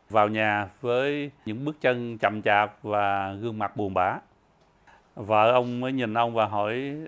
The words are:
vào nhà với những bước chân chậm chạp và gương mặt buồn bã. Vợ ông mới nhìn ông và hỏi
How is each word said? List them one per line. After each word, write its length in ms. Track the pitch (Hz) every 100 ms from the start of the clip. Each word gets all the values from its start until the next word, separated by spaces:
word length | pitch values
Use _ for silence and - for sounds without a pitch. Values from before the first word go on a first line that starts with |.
| -
vào 180 | 107 104
nhà 420 | 110 110 104 98 -
với 500 | 123 123 139 147 143 - -
những 200 | 107 143
bước 160 | 151
chân 360 | 131 123 120 113
chậm 240 | 104 107
chạp 420 | 107 104 104 -
và 500 | 104 104 101 98 95
gương 260 | 98 117 107
mặt 180 | 101 -
buồn 160 | 101
bã. 220 | 92 92 98 - _ _ _ _ _ _ _ _ -
Vợ 360 | 101 107 110
ông 280 | 127 123 123
mới 120 | 127
nhìn 220 | 135 117
ông 200 | 110 120
và 120 | 113 104
hỏi 500 | 104 104 120 139 147